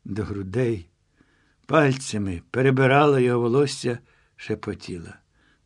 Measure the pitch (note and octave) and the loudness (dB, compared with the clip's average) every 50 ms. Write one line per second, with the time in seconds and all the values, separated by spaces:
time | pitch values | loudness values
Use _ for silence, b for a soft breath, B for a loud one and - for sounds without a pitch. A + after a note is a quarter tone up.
0 | _ - G2+ G#2 G#2 F#2 G2+ G2+ G2 F#2+ F#2 B2 C3 A#2 A2+ G2 E2+ - _ _ | _ -10 -8 -8 -6 -6 -8 -8 -8 -6 -4 -2 -2 -2 -2 -4 -8 -14 _ _
1 | _ _ _ _ _ _ _ _ _ _ _ _ _ - C#3 D#3+ D3+ C#3 C3 C3+ | _ _ _ _ _ _ _ _ _ _ _ _ _ 0 2 4 4 4 2 0
2 | - - - G#2+ G2+ G2 F2+ E2+ - _ - A#2+ C3 C3+ C3 C3 C3+ B2+ C3+ C#3+ | -4 -6 -6 -6 -4 -4 -6 -8 -10 _ -2 0 2 2 4 4 4 4 6 6
3 | D3+ D3 C#3 C3+ B2+ B2 B2 A#2+ A#2+ A#2+ A#2 C#3 D3 C3+ C3+ - - B2+ A#2+ A2+ | 6 4 4 4 2 2 2 2 0 2 2 2 2 0 -2 -4 -6 -6 -6 -6
4 | - _ _ _ _ _ _ - - - A2 G#2 - G#2+ F#2+ F2 - - F#2 E2+ | -10 _ _ _ _ _ _ -16 -8 -8 -8 -6 -6 -8 -10 -10 -12 -12 -12 -12
5 | E2 F2+ G#2 - _ _ _ _ _ _ _ _ _ | -14 -16 -20 -20 _ _ _ _ _ _ _ _ _